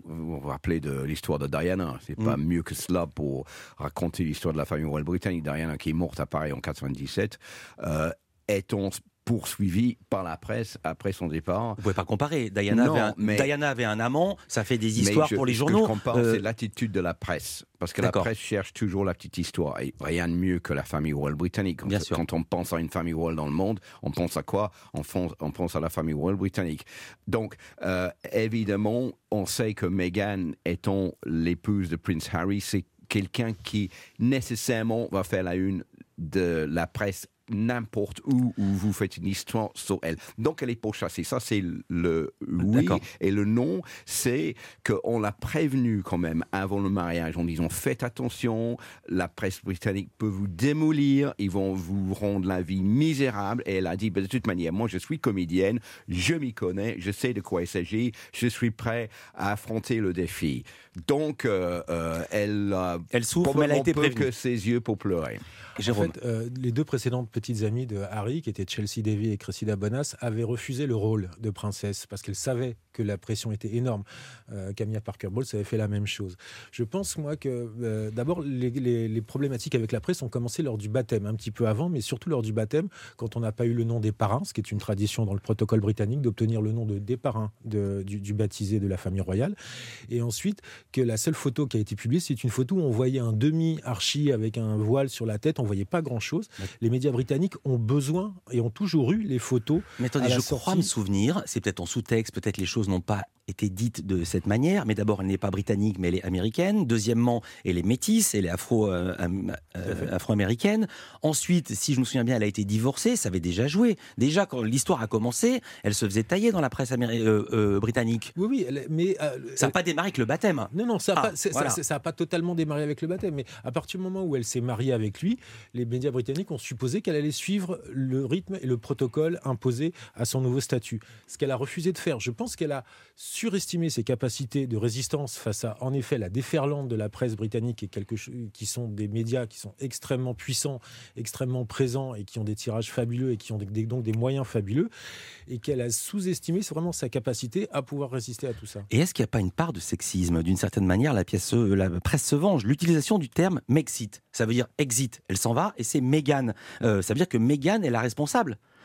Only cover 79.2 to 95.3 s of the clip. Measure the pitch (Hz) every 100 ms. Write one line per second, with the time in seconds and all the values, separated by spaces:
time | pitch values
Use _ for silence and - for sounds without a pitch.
79.2 | 110 135 139 120 - 123 110 113 - 180
80.2 | 127 123 120 - 147 107 104 127 113 110
81.2 | 104 110 113 107 117 107 175 147 - 123
82.2 | 175 135 110 110 110 151 185 - - -
83.2 | 113 117 113 107 120 120 113 117 107 104
84.2 | 104 123 196 - - 104 - 101 104 -
85.2 | 104 98 - 110 104 113 104 104 104 139
86.2 | 123 - 113 113 107 113 107 101 101 127
87.2 | 127 110 107 - 113 104 98 98 98 101
88.2 | 98 104 104 - 98 107 98 92 92 95
89.2 | 92 95 156 208 - - - - - 120
90.2 | 117 - 196 202 - - _ 131 120 113
91.2 | 160 156 139 123 139 110 104 104 113 165
92.2 | 170 135 123 113 123 190 147 110 127 131
93.2 | 117 107 147 160 165 156 123 110 - 143
94.2 | 143 117 110 117 110 107 107 135 135 -
95.2 | 113